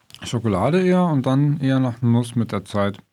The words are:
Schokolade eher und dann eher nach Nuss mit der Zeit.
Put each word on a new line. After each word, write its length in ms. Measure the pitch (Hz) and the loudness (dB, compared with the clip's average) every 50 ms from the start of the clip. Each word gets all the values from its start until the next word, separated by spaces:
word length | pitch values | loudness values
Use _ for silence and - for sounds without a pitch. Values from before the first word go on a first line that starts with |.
| _ _ - - | _ _ -20 -16
Schokolade 600 | - - - 117 117 113 98 90 101 135 160 190 | -10 -6 -6 -2 0 0 0 2 0 2 2 2
eher 220 | 185 180 180 180 180 | 2 2 2 2 2
und 220 | 175 151 135 - | 2 0 0 0
dann 340 | 135 131 135 147 147 143 - | 0 0 2 2 0 0 0
eher 180 | 143 131 135 131 | 0 0 0 2
nach 220 | 131 123 117 - | 0 -2 -4 -2
Nuss 340 | 123 120 117 120 123 117 - | 0 2 2 2 0 -2 -4
mit 160 | 120 110 104 | -4 -4 -2
der 120 | - 101 92 | -4 -8 -8
Zeit. 340 | - - 104 101 101 98 - _ _ | -4 -2 -2 0 -2 -2 -8 _ _